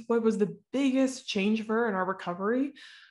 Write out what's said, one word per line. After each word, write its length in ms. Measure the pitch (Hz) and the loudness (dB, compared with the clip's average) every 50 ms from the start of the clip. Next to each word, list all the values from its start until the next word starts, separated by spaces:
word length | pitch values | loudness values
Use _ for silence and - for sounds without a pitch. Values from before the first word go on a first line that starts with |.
| 226 - | -4 -2
what 140 | 233 233 220 | 0 2 2
was 140 | 226 208 | 2 2
the 180 | 196 208 175 - - - _ | 2 0 -2 -2 -6 -12 _
biggest 560 | - 262 277 269 254 262 269 262 262 - - | -2 0 2 2 4 4 2 2 0 -4 -8
change 380 | - - 202 190 208 220 220 214 | -6 -2 0 0 2 0 0 0
for 120 | 220 220 | -2 0
her 120 | 226 240 226 | 0 0 0
in 60 | 196 | 0
our 100 | 185 185 | 0 -2
recovery. 720 | 185 190 185 - 180 175 185 190 208 240 254 277 285 - - - - - - - - | -2 -2 -4 -6 -6 -6 -4 -2 0 0 0 -2 -2 -6 -10 -20 -20 -20 -20 -20 -20